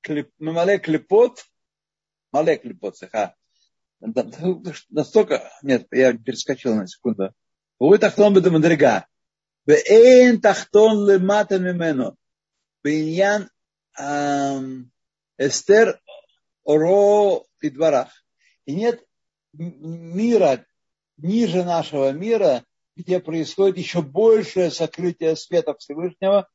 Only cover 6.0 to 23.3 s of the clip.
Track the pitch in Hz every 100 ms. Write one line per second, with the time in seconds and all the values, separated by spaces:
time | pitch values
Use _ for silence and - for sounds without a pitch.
6 | 131 117 113 - - 131 131 110 92 -
7 | 123 110 95 _ _ _ _ _ 139 208
8 | 208 - 208 190 185 160 160 156 139 101
9 | - _ _ _ _ _ - 151 - 214
10 | 247 254 247 226 214 - - 208 220 214
11 | 202 196 185 208 208 190 180 175 165 139
12 | 117 _ _ _ _ _ _ _ 143 156
13 | 156 165 196 208 190 _ _ _ _ -
14 | 139 143 143 143 139 135 131 131 123 _
15 | _ _ _ _ 135 - - 208 226 -
16 | _ - _ _ _ _ - 151 165 196
17 | 202 208 202 180 _ _ - 131 160 135
18 | 131 _ _ _ _ _ - 156 233 -
19 | _ _ _ _ _ 151 170 143 160 170
20 | 165 180 233 226 165 127 _ _ _ _
21 | _ _ 160 220 220 180 175 170 156 147
22 | 135 143 208 226 180 123 _ _ _ -
23 | 180 180 175